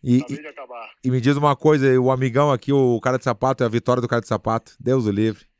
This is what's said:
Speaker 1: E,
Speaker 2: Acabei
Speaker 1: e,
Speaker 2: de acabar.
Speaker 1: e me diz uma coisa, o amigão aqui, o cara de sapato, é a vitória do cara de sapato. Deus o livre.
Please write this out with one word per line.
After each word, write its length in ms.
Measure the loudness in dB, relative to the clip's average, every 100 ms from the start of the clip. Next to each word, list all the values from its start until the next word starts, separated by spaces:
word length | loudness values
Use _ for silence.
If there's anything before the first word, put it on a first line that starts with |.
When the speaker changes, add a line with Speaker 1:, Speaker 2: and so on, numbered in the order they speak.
Speaker 1:
E, 160 | 2 0
Speaker 2:
Acabei 180 | 0 -10
Speaker 1:
e, 40 |
Speaker 2:
de 40 | -12
acabar. 440 | -18 -18 -16 -18 _
Speaker 1:
e 60 | -4
me 100 | 0
diz 160 | 0 2
uma 200 | 0 2
coisa, 420 | 2 2 4 2
o 100 | 2
amigão 420 | 0 0 0 0
aqui, 200 | 0 0
o 280 | 2 2 2
cara 180 | 0 -2
de 60 |
sapato, 380 | -2 -2 -2 0
é 40 | -2
a 40 |
vitória 300 | -2 -2 -2
do 80 | 0
cara 120 | -4
de 60 | -4
sapato. 440 | -6 -2 -6 -6 _
Deus 280 | -2 0 0
o 40 |
livre. 340 | 0 -2 -4 _